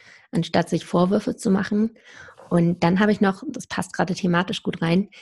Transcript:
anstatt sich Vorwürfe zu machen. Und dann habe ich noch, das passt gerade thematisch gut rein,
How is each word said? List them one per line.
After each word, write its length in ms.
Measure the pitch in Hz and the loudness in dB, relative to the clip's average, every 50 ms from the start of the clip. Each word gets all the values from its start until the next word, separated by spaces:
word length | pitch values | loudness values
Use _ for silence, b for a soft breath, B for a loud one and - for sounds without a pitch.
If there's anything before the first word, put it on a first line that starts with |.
| b b b b b b | b b b b b b
anstatt 380 | - 170 - - - 175 170 - | -4 -4 -4 0 0 0 0 0
sich 160 | 180 160 - | -2 -4 -4
Vorwürfe 500 | - - 175 180 185 202 214 - 247 - | -2 0 2 2 2 2 0 -2 -4 -6
zu 140 | - - - | -4 -2 0
machen. 420 | 190 196 190 - 214 208 220 226 B B B B B B B B B B - - | 0 0 0 -2 -2 -2 -2 -2 B B B B B B B B B B -6 -2
Und 340 | 170 175 170 170 170 - 170 | 2 2 2 2 2 2 2
dann 160 | 170 185 185 | 2 4 4
habe 120 | 214 208 | 4 2
ich 80 | 214 - | 2 2
noch, 220 | 208 196 190 - - 311 | 2 2 0 0 -6 -12
das 180 | - - - | -12 -12 -12
passt 280 | - - - 180 - - | -8 -8 -8 -8 -6 -4
gerade 200 | - 175 170 180 | -2 -2 -2 -2
thematisch 480 | - - 180 170 170 185 - - - | -2 -2 0 0 0 0 -2 -4 -6
gut 200 | - 196 - - | -6 -6 -6 -2
rein, 280 | 175 165 170 185 208 B B B | -2 0 2 2 0 B B B